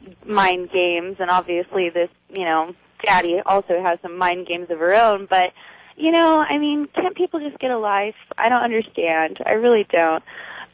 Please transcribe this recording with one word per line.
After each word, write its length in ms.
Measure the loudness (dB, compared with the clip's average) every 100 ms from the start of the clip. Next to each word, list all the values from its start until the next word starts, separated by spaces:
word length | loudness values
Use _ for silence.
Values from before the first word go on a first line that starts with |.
| -20 -18 -2
mind 440 | 2 2 0 -2
games, 460 | 0 0 -2 -6 -6
and 100 | 0
obviously 600 | 0 0 -4 -4 -4 -2
this, 140 | -2 -4 _ _
you 160 | -6 0
know, 280 | 0 -2 -8 _ -8 0
daddy 360 | 0 2 -2 0
also 280 | 0 0 0
has 160 | 0 -2
some 160 | -6 -4
mind 300 | -2 -2 -6
games 200 | -8 -6
of 100 | -2
her 140 | 2 4
own, 320 | 4 2 0
but, 200 | 0 0 -4 -20 -20 -20 -4
you 140 | 2
know, 260 | 4 4 4
I 200 | 2 0
mean, 280 | -2 -2 -4 -4
can't 180 | -4
people 280 | -2 -4 -4
just 180 | -8 -6
get 120 | -4
a 60 | -2
life? 380 | 0 0 -2 -8 -12 -2
I 100 | 2
don't 160 | 2
understand. 760 | 2 -2 -2 -2 0 0 -2 -2 -2
I 60 |
really 340 | 2 4 2 2
don't. 320 | 2 2 0 -6 -18 -18 -18 -4